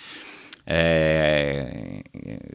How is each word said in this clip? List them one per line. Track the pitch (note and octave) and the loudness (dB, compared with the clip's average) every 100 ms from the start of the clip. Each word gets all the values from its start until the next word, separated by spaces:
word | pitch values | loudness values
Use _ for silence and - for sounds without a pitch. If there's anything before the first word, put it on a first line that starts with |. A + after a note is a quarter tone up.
| - - - - - - - | -18 -16 -16 -18 -18 -12 -2
é, | D#2+ E2 D#2+ D#2 D#2 D2+ D2+ C#2+ C#2 C2 - G1+ G1+ - - G1+ A1 - | 2 4 4 4 4 4 4 2 -2 -4 -8 -10 -12 -14 -14 -10 -12 -12